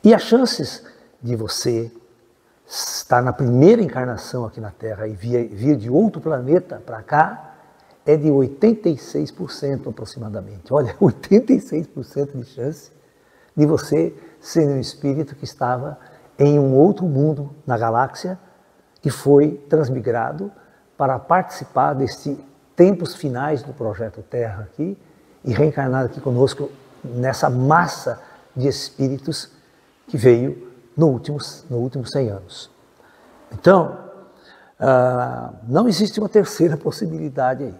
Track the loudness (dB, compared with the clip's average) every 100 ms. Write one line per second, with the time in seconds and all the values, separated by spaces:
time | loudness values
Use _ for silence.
0 | 8 6 4 2 2 -2 -8 -10 -20 -20
1 | _ _ -6 -6 -6 -4 -2 -2 -4 -14
2 | _ _ _ _ _ _ _ -10 -8 -10
3 | 0 0 0 -2 2 6 8 6 2 -4
4 | -6 -8 -8 -8 -8 -10 -16 -10 -10 -8
5 | -10 -8 -2 -2 -2 -2 0 0 2 2
6 | 2 0 -4 -4 0 -2 -2 -16 -12 -14
7 | -2 0 0 -4 -18 -20 _ _ _ _
8 | 2 2 4 2 2 2 2 2 -2 -4
9 | -6 -6 -6 -8 -12 -8 -6 -6 -8 -12
10 | -14 -12 -10 -10 -12 -16 -2 0 0 2
11 | 2 2 2 2 4 0 0 -6 -6 -12
12 | -10 -6 -6 -8 -14 -10 -8 -10 -18 _
13 | _ _ _ _ _ 0 2 2 0 -2
14 | -2 -6 -20 -20 -4 0 2 0 -6 -6
15 | -4 -4 -6 -10 -16 -6 -4 -4 -6 -12
16 | -20 -20 _ 2 4 4 4 6 6 4
17 | 0 2 0 -2 -8 -12 -4 -2 0 0
18 | 0 -4 -10 -10 _ _ _ _ _ _
19 | -6 -2 4 6 6 -2 0 0 0 -4
20 | -2 -2 -4 -6 -12 -14 _ _ _ _
21 | -2 -2 0 0 0 -12 -6 0 0 0
22 | -4 -4 -10 -10 -12 _ _ 4 4 4
23 | -6 -8 -8 -6 -4 -6 -8 -8 -8 -6
24 | -8 -10 -10 -6 -6 -6 -12 -8 -8 -8
25 | _ _ _ _ -4 2 2 2 -2 -2
26 | -2 -4 -4 2 2 2 -10 -12 _ -20
27 | -10 -4 -4 0 0 2 4 4 2 -4
28 | -8 -8 -14 -20 _ -2 -2 -2 -10 -4
29 | -4 -2 -6 -8 -12 _ _ _ _ _
30 | -8 4 6 6 2 -6 -16 -20 _ 2
31 | 2 2 -6 -10 -10 -18 -8 -6 -4 -6
32 | -6 -4 -4 -6 -14 -20 -20 _ _ _
33 | _ _ _ _ _ 2 4 6 2 -8
34 | -18 -20 -20 _ _ -20 _ _ 2 4
35 | 4 0 -4 -8 -12 -14 -2 2 2 2
36 | 0 -2 0 2 0 0 0 0 -6 -6
37 | -6 -6 -8 -2 -2 -2 -8